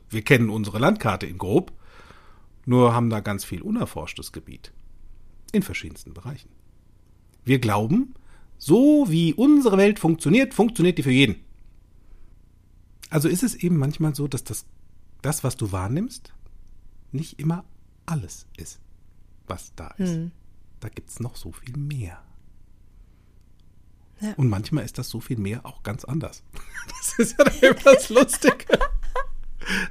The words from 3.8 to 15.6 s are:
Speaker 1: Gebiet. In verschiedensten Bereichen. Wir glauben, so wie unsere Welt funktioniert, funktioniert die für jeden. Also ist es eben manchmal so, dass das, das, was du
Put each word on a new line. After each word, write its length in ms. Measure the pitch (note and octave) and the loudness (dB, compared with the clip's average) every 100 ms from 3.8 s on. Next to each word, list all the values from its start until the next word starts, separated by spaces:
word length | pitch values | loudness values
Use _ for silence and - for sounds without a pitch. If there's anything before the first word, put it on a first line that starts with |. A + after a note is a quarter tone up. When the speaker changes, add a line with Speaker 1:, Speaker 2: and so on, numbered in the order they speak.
| - - D2+ - - | -4 -8 -12 -12 -14
Speaker 1:
Gebiet. 400 | - - - - - - - - - - - - | -16 -18 -20 -20 -20 -20 -20 -20 -20 -20 -20 -4
In 100 | G#3+ | -2
verschiedensten 520 | F#3 - E2+ - - | -2 -6 -12 -16 -18
Bereichen. 340 | - B2 D3 - - _ _ _ _ _ _ _ _ | -16 -14 -14 -16 -20 _ _ _ _ _ _ _ _
Wir 140 | B2 C3 | 0 2
glauben, 560 | A#2 G2+ A2+ G#3 C#4 - - - - - | 2 0 2 0 0 -6 -20 -20 -20 -6
so 500 | - G#3 C#4+ D4+ A#3+ | 4 6 8 6 4
wie 260 | D#3+ E3 | 2 2
unsere 420 | - C#4+ D4 B3 F#3+ | 4 6 6 6 6
Welt 200 | G3+ G#3 | 4 4
funktioniert, 560 | E3 D#3+ C#3+ A3+ C4+ | 0 0 4 4 4
funktioniert 420 | - A3+ - F3 F3 | 2 2 4 2 2
die 40 | |
für 80 | - | 2
jeden. 260 | B2+ B2+ - - - - - - - - - - - - _ _ _ _ - - | 4 4 2 -10 -20 -20 -20 -20 -20 -20 -20 -20 -20 -20 _ _ _ _ -20 -6
Also 200 | D#3 D3+ | -2 0
ist 140 | F3+ | 0
es 140 | A#3+ - | -2 -2
eben 200 | F3 E3 | 0 0
manchmal 380 | C3+ - D#3 | 0 0 -2
so, 140 | C#3+ C#3+ | -2 -4
dass 160 | - | -6
das, 220 | - G#2+ - - - - - - | -8 -12 -12 -20 -20 -20 -20 -10
das, 200 | C3+ D3+ | -6 -4
was 120 | C3 | -4
du 160 | - | -4